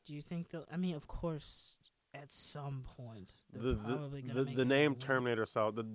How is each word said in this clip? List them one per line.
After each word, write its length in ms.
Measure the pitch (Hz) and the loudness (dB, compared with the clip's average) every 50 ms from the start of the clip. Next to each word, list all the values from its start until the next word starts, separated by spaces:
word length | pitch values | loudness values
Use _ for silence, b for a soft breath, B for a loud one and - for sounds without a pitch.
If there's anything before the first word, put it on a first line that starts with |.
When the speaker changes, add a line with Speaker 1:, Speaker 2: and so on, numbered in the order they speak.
| _ | _
Speaker 1:
Do 80 | - 147 | -12 -12
you 80 | 147 147 | -12 -8
think 280 | - 175 170 170 - | -6 -6 -6 -6 -6
they'll, 140 | - 165 143 - - | -8 -10 -10 -6 -2
I 40 | |
mean, 180 | 175 185 180 160 | 0 0 0 0
of 100 | 151 - | -2 -6
course, 720 | - - - - 170 160 147 - - - - - - - - - - _ _ _ _ - | -6 -6 -4 -2 -2 -2 -4 -6 -10 -12 -14 -14 -18 -20 -20 -20 -20 _ _ _ _ -16
at 180 | 139 143 135 - | -16 -10 -8 -6
some 520 | - - - - 151 143 143 139 135 127 123 - | -4 -4 -4 -4 -4 -6 -4 -6 -6 -6 -8 -10
point, 360 | - 127 113 113 104 92 - - - - _ - | -12 -12 -12 -12 -12 -14 -16 -18 -20 -20 _ -8
they're 100 | 104 113 | -2 2
Speaker 2:
The, 60 | 131 123 | 2 2
the, 200 | 104 104 113 127 | 2 0 -2 -2
Speaker 1:
probably 260 | 147 147 139 139 139 131 | -2 -2 -4 -6 -8 -6
gonna 120 | 123 117 | -2 0
Speaker 2:
the, 100 | 127 135 | 0 0
Speaker 1:
make 100 | 127 123 | 2 2
Speaker 2:
the 60 | 127 131 | 4 4
Speaker 1:
another 120 | 123 135 | 6 8
Speaker 2:
name 160 | 139 151 151 135 | 8 8 6 4
Speaker 1:
one. 80 | 120 | 2
Speaker 2:
Terminator 460 | 127 135 135 131 123 120 120 110 110 | 2 2 2 4 4 4 4 2 2
Sal-, 260 | - - 120 107 110 107 | 2 2 2 2 4 2
the, 140 | 113 113 110 | 0 -4 -4